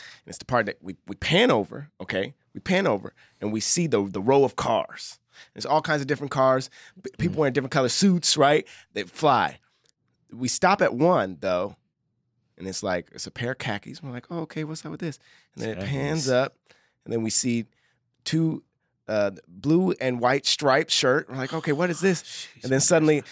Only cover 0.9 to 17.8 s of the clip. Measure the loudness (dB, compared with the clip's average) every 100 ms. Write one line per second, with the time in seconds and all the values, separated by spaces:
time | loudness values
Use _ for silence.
0.9 | -16 -14 -8 0 2 4 2 -2 -8 -16
1.9 | -14 -6 -4 -4 -8 _ -10 -2 0 0
2.9 | -2 -4 -18 _ _ -6 -4 -2 -2 0
3.9 | 0 0 -2 2 4 4 2 -2 -2 -2
4.9 | -10 -16 -18 _ -20 -20 -12 -2 0 0
5.9 | -2 -2 -4 -4 2 4 2 -2 -12 -20
6.9 | -18 -16 -4 -2 0 0 0 0 0 0
7.9 | 4 4 4 2 4 4 4 0 -12 -12
8.9 | -10 -10 0 2 4 2 -2 _ _ _
9.9 | _ _ _ _ -8 -6 0 2 4 2
10.9 | 4 4 4 0 -2 -2 0 -2 -8 _
11.9 | _ _ _ _ _ _ -14 -10 -6 -4
12.9 | -4 -6 -12 -14 -8 -8 -6 -6 -8 -10
13.9 | -16 -14 -14 -10 -10 -10 -8 -10 -10 -12
14.9 | -10 -10 -10 _ _ _ -10 -8 -6 -6
15.9 | -4 -4 -2 0 2 0 -4 _ _ _
16.9 | _ -6 -4 -2 -2 0 -2 -4 _